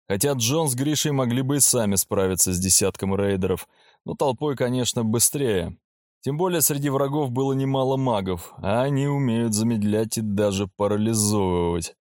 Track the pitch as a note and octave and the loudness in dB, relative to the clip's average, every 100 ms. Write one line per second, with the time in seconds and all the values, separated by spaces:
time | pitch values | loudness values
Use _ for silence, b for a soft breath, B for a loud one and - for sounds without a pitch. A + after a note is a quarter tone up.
0 | - G2 C#3+ C3 A#2 D#3+ D#3 B2 D3 C#3+ | -6 -2 0 0 0 0 0 -2 -2 0
1 | D#3 C3+ A#2+ B2 C3 C#3+ - B2+ G2+ G2 | 0 0 0 0 0 2 2 2 2 0
2 | - G2+ F#2+ F2+ F#2 F2+ F#2+ - F#2+ - | 0 0 2 2 0 0 2 2 2 0
3 | F#2+ G2 G2+ G2 F#2 F2 - b b b | -2 0 0 0 0 -2 -6 b b b
4 | - - C#3+ A#2 D3+ B2+ B2 B2+ A2+ B2 | -12 -2 -2 0 -4 -2 -2 0 -2 -2
5 | A2 A2+ - D3 B2 F#2+ E2 - _ _ | 0 2 0 0 0 0 -2 -8 _ _
6 | _ _ C3 D3 F#3 F3 C3 C#3+ C#3+ C3+ | _ _ -6 -2 -2 0 0 0 0 0
7 | C#3 D3+ C3+ B2 C3+ C3+ C3+ C3+ C3 C3 | 0 0 -2 0 0 0 0 0 0 0
8 | C3 G#2 F#2 F2 - - F#2+ A#2 C#3 C3+ | 0 0 0 -6 -8 -8 -2 0 0 0
9 | C#3+ C#3+ B2+ A#2 A#2 G#2+ A#2 A2+ G#2 G#2+ | 0 0 0 0 0 0 0 0 2 0
10 | A2 A#2 A2 G2+ G#2 G2 G2 - G2+ G#2 | 0 -2 -2 0 2 0 -4 -2 0 2
11 | A2 A2 G#2 G#2 F#2+ F2+ F2 E2+ - - | 0 2 2 2 2 0 0 -2 -6 -14